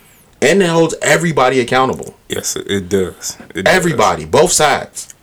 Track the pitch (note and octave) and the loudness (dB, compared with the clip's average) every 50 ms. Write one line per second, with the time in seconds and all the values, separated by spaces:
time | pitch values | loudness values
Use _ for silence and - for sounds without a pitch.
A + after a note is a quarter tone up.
0 | _ _ _ _ _ _ _ _ - C3+ E3+ G3 F#3+ E3+ E3 E3 E3 D#3+ - - | _ _ _ _ _ _ _ _ 0 2 4 4 2 2 2 2 2 2 0 -2
1 | - - D3+ E3+ D#3+ F3 D3+ D3 C3 B2+ C3+ C3 A#2+ - B2 B2+ C3 C3 - - | -2 0 0 2 0 0 0 2 2 2 2 2 0 2 2 2 2 0 -2 -4
2 | D2 - - _ _ - - - - - - - - - G2 G2+ F#2 F2 G2 G2 | -8 -14 -16 _ _ -10 -8 -8 -6 -6 -8 -8 -6 -4 -4 -4 -2 -2 -2 -2
3 | F#2 E2+ - - - - - - - - - - F#2+ - F3 F#3 E3+ F3 D3+ - | -2 -2 -6 -10 -12 -14 -14 -14 -16 -12 -8 -4 0 2 2 2 2 0 0 2
4 | G#2+ F#2+ F2 D#2+ D#2 D#2 D#2+ C3 D#3+ - - - D3+ D3 C3 F2+ - - - - | 2 0 0 -2 -2 0 2 4 4 4 2 2 2 2 0 0 -4 -8 -12 -16
5 | - - - _ | -16 -16 -20 _